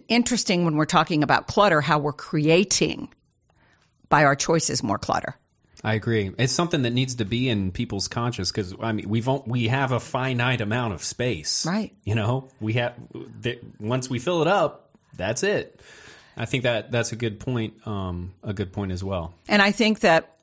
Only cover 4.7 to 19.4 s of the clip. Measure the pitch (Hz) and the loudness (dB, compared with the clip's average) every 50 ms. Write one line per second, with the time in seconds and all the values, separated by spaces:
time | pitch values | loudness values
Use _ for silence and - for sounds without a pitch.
4.7 | 147 - - 110 98 - - - - - - - - - _ _ _ _ _ _ | -2 -2 -2 -2 -2 -2 -2 -2 -2 -2 -2 -4 -10 -12 _ _ _ _ _ _
5.7 | _ - - 107 110 110 101 120 117 110 101 95 - - 123 131 - - 175 165 | _ -8 -2 -2 -2 0 0 0 0 0 0 -2 -2 -2 0 0 2 0 0 0
6.7 | 165 156 127 117 120 123 131 131 127 120 113 95 117 120 127 131 120 104 98 92 | 0 0 0 0 2 0 0 -2 -2 -4 -4 -2 -2 -2 0 0 0 0 0 -2
7.7 | 90 - 120 113 101 98 95 - - 123 117 123 120 - 95 - - - 101 90 | -2 -4 -6 -4 -4 -4 -4 -4 -4 -2 -2 -2 -2 -2 -4 -4 -4 -4 -6 -6
8.7 | 95 - 107 113 110 107 - 101 107 120 113 131 131 139 - 113 120 123 117 110 | -6 -8 -6 -4 -4 -4 -4 -2 -2 0 0 0 -2 -2 -2 -4 -2 0 0 2
9.7 | 127 139 139 127 127 117 - - - 131 127 131 127 120 120 127 127 113 110 101 | 2 2 0 0 0 -2 -2 -4 -4 -2 -2 -2 0 0 0 0 0 0 0 -2
10.7 | 110 123 123 113 95 78 - - - - 120 127 110 80 73 - - - - 160 | -2 -2 -2 -2 -4 -6 -6 -8 -6 -4 -2 -2 -2 -4 -4 -4 -4 -4 -2 -2
11.7 | 180 214 214 - - _ _ 104 104 113 104 107 123 135 135 - _ _ 107 107 | -2 -2 -4 -6 -10 _ _ -2 -2 0 0 0 0 -2 -4 -8 _ _ -4 -2
12.7 | 110 123 120 123 - - 120 - - - - - - 107 107 123 - - - - | 0 0 0 -2 -4 -8 -16 -16 -14 -14 -14 -14 -16 -6 -6 -6 -6 -6 -10 -18
13.7 | - - 101 107 123 131 127 - 131 113 - 180 180 170 151 160 196 202 165 143 | -16 -10 -4 -2 -2 -2 -2 -2 -4 -4 -2 -2 0 2 2 4 4 4 2 0
14.7 | - - - _ _ - _ _ - - - 208 120 - - 196 208 143 - - | -2 -6 -18 _ _ -20 _ _ -10 -6 -4 -2 -2 0 0 0 0 0 -2 -6
15.7 | - - - - - - - - - - - - - - 120 - - 131 120 120 | -12 -20 -20 -20 -20 -20 -20 -20 -20 -20 -20 -20 -10 -8 -6 -4 -4 0 0 2
16.7 | 120 110 107 - 113 120 113 - - 110 120 113 101 104 - - 127 120 110 104 | 0 0 -2 -2 -2 -2 -2 -2 -4 -4 -4 -4 -4 -4 -6 -4 -4 -2 -4 -4
17.7 | - - - 117 107 98 95 92 90 87 87 92 - - - 113 101 92 101 92 | -6 -10 -10 -8 -6 -4 -4 -4 -6 -6 -8 -10 -12 -12 -8 -8 -4 -4 -6 -6
18.7 | - - 101 95 92 90 95 95 98 90 82 82 - _ | -4 -6 -4 -4 -4 -4 -4 -4 -4 -4 -6 -8 -12 _